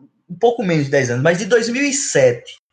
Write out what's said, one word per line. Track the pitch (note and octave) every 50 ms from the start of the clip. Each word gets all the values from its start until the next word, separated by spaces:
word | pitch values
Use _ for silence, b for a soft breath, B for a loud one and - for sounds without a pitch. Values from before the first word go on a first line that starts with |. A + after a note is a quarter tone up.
| - _ _ _ _ -
um | F3 -
pouco | - A#3 A#3+ - A3
menos | F3+ E3+ D#3 C#3
de | C3+
dez | C#3 C#3 B2 A#2+
anos, | A#2+ B2 C3+
mas | E3 E3+ E3+
de | A3+
dois | F#3 A#3+ A3+ A3+ A#3
mil | A#3 C4 C#4+
e | C#4+ C4
sete | - - - - D3+ C3 B2+ A#2+ - - - - - _ _